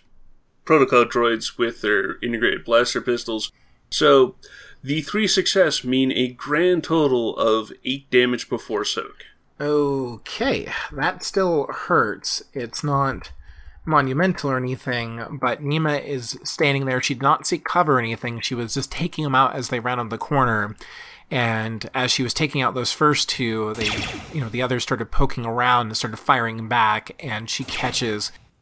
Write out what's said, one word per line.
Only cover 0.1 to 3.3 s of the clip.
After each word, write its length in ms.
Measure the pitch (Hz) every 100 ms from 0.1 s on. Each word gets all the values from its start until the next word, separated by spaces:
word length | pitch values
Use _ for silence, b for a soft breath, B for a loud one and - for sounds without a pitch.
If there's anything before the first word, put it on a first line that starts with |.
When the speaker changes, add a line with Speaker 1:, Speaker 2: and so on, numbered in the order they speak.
| - - - _ _ -
Speaker 1:
protocol 400 | 156 131 123 117
droids 520 | 123 117 113 - -
with 240 | 117 117
their 360 | 104 101 - -
integrated 440 | 117 117 113 -
blaster 380 | 117 117 120 120
pistols. 500 | 123 120 -